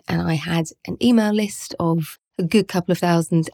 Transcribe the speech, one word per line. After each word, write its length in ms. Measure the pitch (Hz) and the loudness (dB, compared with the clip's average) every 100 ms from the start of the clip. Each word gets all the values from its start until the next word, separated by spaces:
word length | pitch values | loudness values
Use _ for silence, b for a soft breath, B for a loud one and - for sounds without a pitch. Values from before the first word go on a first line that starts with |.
| - | -4
and 140 | 170 | -2
I 140 | 170 156 | 0 -2
had 320 | 160 165 156 - - | -2 -2 -4 -10 -12
an 180 | - | -2
email 300 | 240 226 214 | 2 4 2
list 400 | 208 208 - - - | 0 -2 -6 -12 -4
of 400 | 170 165 156 - _ - | 0 0 -2 -12 _ -6
a 60 | |
good 240 | 175 214 190 | 2 2 2
couple 240 | 180 - | -2 0
of 80 | 175 | 0
thousand 500 | 175 170 165 165 160 | 2 2 2 0 0